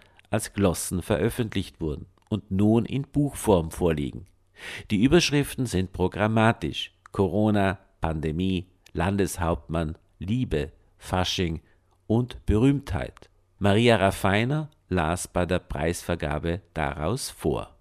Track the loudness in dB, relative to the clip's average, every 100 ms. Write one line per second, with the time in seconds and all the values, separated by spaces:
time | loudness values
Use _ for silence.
0 | -14 _ _ -6 -4 0 2 2 -2 -6
1 | -2 0 0 -2 -4 -4 -6 -6 -6 -6
2 | -12 _ _ -6 -2 2 4 4 2 -4
3 | -4 -2 -2 -2 2 4 2 -2 0 0
4 | -4 -8 -16 _ _ -20 -16 -14 -2 2
5 | 4 4 4 0 -2 -4 -2 -2 -2 -2
6 | -2 0 0 4 4 2 -4 -6 -10 _
7 | _ -2 0 2 2 2 2 -2 _ _
8 | -4 -2 -4 -2 0 -2 -4 _ _ -4
9 | -2 0 -2 -2 -2 -2 -4 -4 -4 -6
10 | _ _ -4 -2 -2 -2 -4 -10 _ _
11 | -4 -2 0 -2 -4 -4 -12 _ _ _
12 | -2 0 0 -4 0 4 4 2 -2 -6
13 | -6 -10 -20 _ _ _ 2 4 6 6
14 | 4 2 2 2 2 -2 -4 _ _ 0
15 | 0 -2 -2 -2 0 0 -2 -4 -2 -2
16 | -4 -4 -4 -4 -4 -4 -6 -6 -4 -2
17 | -4 -4 -6 -4 -2 -2 -6 _